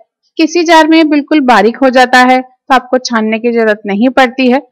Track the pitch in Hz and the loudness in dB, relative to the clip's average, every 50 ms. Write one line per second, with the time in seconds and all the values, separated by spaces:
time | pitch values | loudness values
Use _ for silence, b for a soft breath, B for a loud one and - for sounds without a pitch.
0 | _ _ _ _ _ _ _ - 320 311 311 349 339 320 339 320 311 311 320 320 | _ _ _ _ _ _ _ -4 -4 -2 -2 -2 0 2 2 2 2 2 2 2
1 | 330 302 302 294 277 - 320 311 269 247 240 202 196 226 233 - 277 262 240 262 | 2 2 0 -2 -2 -2 -2 0 2 2 2 2 2 0 -2 -2 -2 0 2 2
2 | 247 240 254 254 254 254 254 254 254 - _ _ _ - 269 247 247 - 262 254 | 2 2 2 2 2 2 2 0 -2 -6 _ _ _ -2 -2 -2 -2 -4 -12 -18
3 | 254 - 240 226 220 220 220 220 226 240 233 233 226 220 208 214 - 202 214 202 | -12 -8 -6 -4 -4 -4 -6 -6 -4 -4 -2 -2 0 -2 -2 -4 -6 -6 -4 -2
4 | 233 269 254 277 262 247 247 262 262 247 240 285 - _ | -2 0 0 0 0 0 0 -2 -2 0 0 -2 -4 _